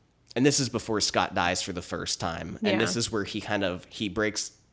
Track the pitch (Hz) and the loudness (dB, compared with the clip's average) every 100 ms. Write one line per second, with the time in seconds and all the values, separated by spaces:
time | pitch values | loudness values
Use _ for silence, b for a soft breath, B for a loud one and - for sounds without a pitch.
0 | _ _ - - 139 139 127 113 - 107 | _ _ -6 4 6 6 2 -2 0 0
1 | - 117 92 98 87 90 - 90 87 87 | 2 2 0 2 2 2 -2 -4 -6 -6
2 | 87 - 90 82 82 - 104 - 113 113 | -4 -2 -4 -4 -8 -4 0 2 2 0
3 | 117 110 98 107 101 104 98 90 - - | 0 -2 -2 -6 -2 0 0 -4 -8 -6
4 | 107 95 107 98 - - _ | -4 0 0 0 -4 -8 _